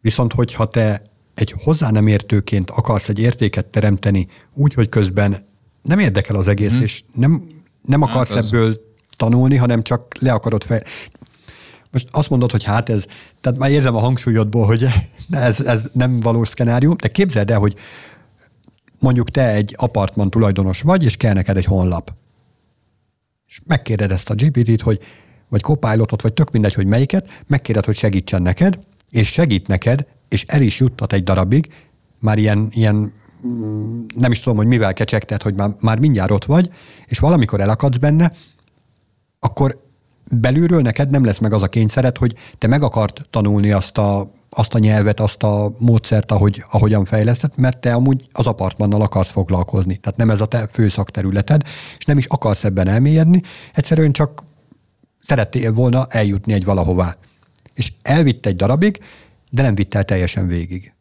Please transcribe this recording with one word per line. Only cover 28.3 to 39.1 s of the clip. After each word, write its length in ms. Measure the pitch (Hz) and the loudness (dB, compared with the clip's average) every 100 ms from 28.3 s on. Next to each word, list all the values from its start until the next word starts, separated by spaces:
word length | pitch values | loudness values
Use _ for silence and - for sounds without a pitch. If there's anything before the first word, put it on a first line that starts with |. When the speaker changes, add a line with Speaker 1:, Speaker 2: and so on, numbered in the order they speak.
| 95 | -2
Speaker 1:
neked, 380 | 90 92 190 180 - _ _ | 0 2 0 0 -10 _ _
és 180 | 117 107 | -2 0
segít 360 | - 165 98 - | 0 0 0 0
neked, 400 | 98 - 135 139 _ _ | -2 0 -2 -4 _ _
és 140 | 107 - | -6 0
el 140 | 147 | 2
is 180 | 120 - | 2 2
juttat 340 | 131 - 104 | -2 -2 -2
egy 100 | 98 | -2
darabig, 500 | 92 92 92 135 156 - _ _ _ _ | 0 0 2 0 0 -10 _ _ _ _
már 180 | 110 107 | -2 0
ilyen, 300 | 107 104 107 | 2 0 -2
ilyen, 420 | 113 110 104 107 - - _ 123 | 0 2 2 -2 -8 -20 _ -10
mm, 560 | 117 107 107 107 117 110 120 | -8 -6 -8 -8 -10 -10 0
nem 160 | 123 | 0
is 80 | 113 | 0
tudom, 180 | - 107 | 0 0
hogy 100 | 107 | 2
mivel 260 | 123 101 | 2 0
kecsegted, 480 | 95 107 110 - 101 | -2 -2 -2 -2 -4
hogy 140 | 107 95 | -4 -2
már, 140 | 101 101 | -4 -2
már 200 | 113 110 | -2 2
mindjárt 320 | 151 113 95 | 2 2 0
ott 140 | 101 - | 0 2
vagy, 240 | 156 180 - - - - | 2 2 -4 -20 -20 -10
és 140 | 120 | -2
valamikor 400 | 147 170 107 98 | 2 4 2 0
elakadsz 360 | 98 110 139 123 | 0 0 0 0
benne, 340 | 147 156 170 - - _ _ _ _ _ _ | 2 2 2 -2 -20 _ _ _ _ _ _